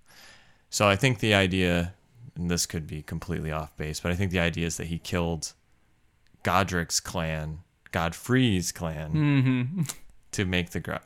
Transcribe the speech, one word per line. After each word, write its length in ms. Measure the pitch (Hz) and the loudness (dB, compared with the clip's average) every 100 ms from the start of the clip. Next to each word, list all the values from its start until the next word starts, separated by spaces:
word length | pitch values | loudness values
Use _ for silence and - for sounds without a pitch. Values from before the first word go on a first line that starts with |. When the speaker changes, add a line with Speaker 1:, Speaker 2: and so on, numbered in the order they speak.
| _ - - - - _ _ | _ -20 -20 -20 -20 _ _
Speaker 1:
So 180 | - 104 | 2 4
I 80 | 98 | 6
think 240 | 135 117 | 4 2
the 140 | 113 | 4
idea, 600 | 101 95 92 90 87 87 - _ - - - | 4 4 4 2 2 0 -6 _ -20 -16 -6
and 160 | 87 | -2
this 160 | 85 - | 0 -2
could 180 | 85 73 | -4 -8
be 160 | 76 | -10
completely 500 | - 82 - 78 78 | -8 -10 -4 -4 -4
off 240 | 78 78 - | -6 -6 -8
base, 220 | 76 78 | -8 -4
but 120 | 87 | -2
I 40 | 87 | 0
think 140 | 98 | 0
the 80 | 90 | 2
idea 280 | 85 82 85 | 0 0 -2
is 100 | - | -4
that 100 | 82 | -6
he 120 | 85 | -6
killed 540 | - 90 85 82 - - _ _ _ _ _ _ _ _ | -2 -2 0 -2 -6 -12 _ _ _ _ _ _ _ _
Godric's 560 | - 90 92 90 82 - | 0 2 2 0 -2 -4
clan, 600 | - 92 80 78 76 78 - _ - | -4 -4 -2 -2 -6 -8 -14 _ -8
Godfrey's 800 | 92 85 - - 127 127 92 85 | -2 -2 -4 0 4 4 2 0
clan, 420 | - 82 76 151 | -4 -6 -6 -2
Speaker 2:
Mm-hmm. 680 | 151 147 139 131 127 123 185 143 - - - - | 2 4 4 4 2 0 -2 -4 -6 -14 -20 -10
Speaker 1:
to 120 | - 92 | -4 0
make 260 | 90 85 | 0 -2
the 100 | 85 | -4
gra-, 200 | - 76 | -6 -8